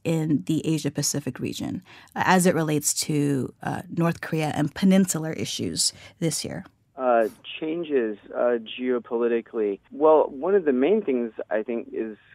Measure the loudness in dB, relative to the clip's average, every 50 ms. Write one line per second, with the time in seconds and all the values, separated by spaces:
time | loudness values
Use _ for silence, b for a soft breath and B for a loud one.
0 | -4 -2 -2 0 0 0 0 0 0 -2 -2 -2 0 0 -2 0 -2 -4 -4 -2
1 | -2 -2 -4 -4 -4 -6 -6 -6 -6 -6 -6 -6 -6 -6 -6 -8 B B B B
2 | B B -6 0 2 4 4 6 6 4 4 4 2 0 0 0 0 -2 -2 -2
3 | -2 -2 0 0 2 2 0 0 -2 -4 -8 _ -8 -6 -6 -6 -8 -6 -2 0
4 | 0 0 0 -2 -6 -4 -2 -2 -2 -2 -2 -2 -2 -2 -2 2 4 6 6 6
5 | 6 4 0 -2 -4 -6 -6 -6 -6 -6 -6 -4 -4 -4 -2 -2 -2 -2 B B
6 | B B B _ -2 -2 -2 -4 -6 -8 -8 -10 -12 -14 _ _ _ _ _ -2
7 | 2 4 4 4 4 2 -2 -8 -16 -18 -12 -8 -6 -6 -4 -6 -4 0 0 0
8 | 0 0 -4 -8 -12 -8 -4 0 0 2 2 0 -2 -8 -10 -6 -2 -2 -2 -2
9 | -2 -4 -2 -2 0 0 0 0 -2 -4 -4 -2 -2 -2 -2 -4 _ _ -2 2
10 | 6 6 6 6 6 2 -2 -4 -2 0 2 2 2 2 2 2 2 2 2 2
11 | 0 0 0 0 -2 -4 -6 -10 -6 -4 -4 -4 -2 -4 -6 -6 -6 -8 -6 -6
12 | -6 -6 -8 -12 _ _